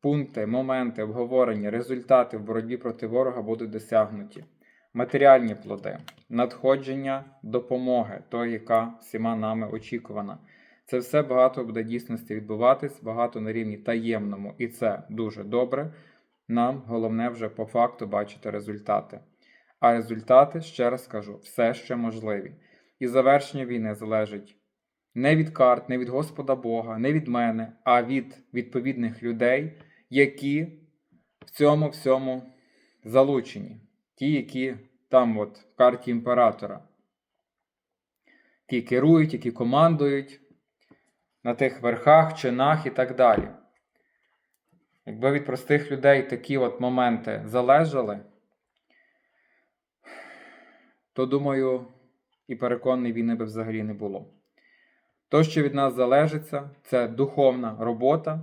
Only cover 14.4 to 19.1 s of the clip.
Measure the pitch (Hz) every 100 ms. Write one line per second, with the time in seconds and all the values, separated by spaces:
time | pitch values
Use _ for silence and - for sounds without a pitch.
14.4 | 101 104 120 - 117 95 - 110 110 104
15.4 | 101 120 123 135 156 156 _ _ _ _
16.4 | _ 117 120 135 110 117 113 113 120 117
17.4 | 110 107 107 123 120 - 107 101 104 -
18.4 | 110 104 104 104 104 104 -